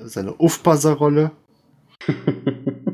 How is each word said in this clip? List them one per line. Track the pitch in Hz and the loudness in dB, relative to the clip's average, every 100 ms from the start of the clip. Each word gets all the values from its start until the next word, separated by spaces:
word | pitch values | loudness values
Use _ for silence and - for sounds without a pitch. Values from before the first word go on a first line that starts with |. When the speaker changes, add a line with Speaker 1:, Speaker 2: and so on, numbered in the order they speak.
| 113 | -12
Speaker 1:
seine | - 98 - | -8 -6 2
Ufbazzer-Rolle. | 160 - 175 151 151 143 147 147 156 - _ _ _ _ _ _ - | 0 2 2 4 4 2 2 2 0 -4 _ _ _ _ _ _ -6
Speaker 2:
<laughs> | - - - 139 - 135 - - | -4 -4 -4 -6 -4 -8 -6 -8